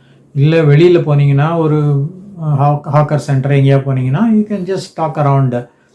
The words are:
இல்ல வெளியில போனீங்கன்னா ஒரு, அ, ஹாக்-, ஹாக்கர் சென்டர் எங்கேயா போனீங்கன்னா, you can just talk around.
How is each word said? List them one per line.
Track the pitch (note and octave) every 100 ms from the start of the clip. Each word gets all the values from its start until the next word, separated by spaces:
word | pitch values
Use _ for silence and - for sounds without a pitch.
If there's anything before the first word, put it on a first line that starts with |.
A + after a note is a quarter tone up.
| _ _ _
இல்ல | C#3 D3 E3
வெளியில | D3+ C#3+ F3 E3+
போனீங்கன்னா | D3 D3 C#3+ C#3 D#3 E3+
ஒரு, | D#3 D3+ D3 C#3 D3 F#3 F#3+ F#3+
அ, | D#3
ஹாக்-, | C#3+ C#3+ C#3+ - D3+
ஹாக்கர் | D3 D3
சென்டர் | - C3+ C#3
எங்கேயா | C#3 C3+ C3+ C3+
போனீங்கன்னா, | C3 B2+ D3 A3+
you | G#3+ G#3
can | G3+
just | F3+ F#3+ - -
talk | D#3+ D#3
around. | C#3+ C#3 C3 A#2+ A#2+ _ _